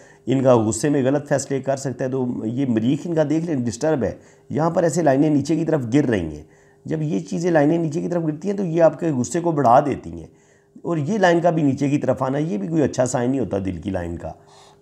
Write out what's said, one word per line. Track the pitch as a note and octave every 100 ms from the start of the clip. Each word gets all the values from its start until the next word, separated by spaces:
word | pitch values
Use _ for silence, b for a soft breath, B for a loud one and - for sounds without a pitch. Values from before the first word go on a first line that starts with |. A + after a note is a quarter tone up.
| B B -
इनका | C3+ C3
गुस्से | B2 G#2+ A2+ D3+
में | C#3+
गलत | B2+ C#3+ C#3+
फ़ैसले | C#3 - C#3
कर | C#3 B2+
सकता | C#3 A#2+
है, | C3
तो | C3 B2 -
ये | A2 B2 C3+
मरीख | A2+ A#2 D#3 F3+
इनका | D#3+
देख | D3+ D#3
लें | E3+ D3
डिस्टर्ब | A#2+ G#2 D#3 D3+
है, | C3+ - b b b
यहाँ | G#2+ E3
पर | F3
ऐसे | E3+ D3+
लाइनें | D#3 C3+ D#3
नीचे | D3 B2+ D#3+
की |
तरफ | E3 D#3
गिर | A#2+ C#3
रही | B2 G#2+ E2 D2+
हैं। | - b b b C3
जब | D#3
ये | D3+ F#3+
चीज़ें | E3+ F3+ F3+
लाइनें | D#3+ C#3+ E3+
नीचे | E3 D3+
की | F3
तरफ | F3
गिरती | D#3+ D3+ G3
हैं | G3+
तो |
ये | F#3+ E3
आपके | D#3+ D#3+ E3+
गुस्से | C3+ A#2+ E3+
को | E3+
बढ़ा | D3+ B2+ B2+
देती | D3 F#2+ E2+
हैं | E2 D#2 b b b b -
और | - E3+
ये | C#3+ A3
लाइन | F#3 E3+
का | E3
भी | D#3+
नीचे | D3 B2+ C#3+
की | C#3+
तरफ | C#3+ A#2
आना, | C3 C#3
ये | D#3 G3+
भी | F#3+
कोई | D#3+
अच्छा | C3+ B2+
साइन | B2+ B2+ B2
नहीं | C3+
होता | G2 G2
दिल | F#2+ F2
की | G2
लाइन | F#2+ E2+ E2+
का। | D#2 - B B B B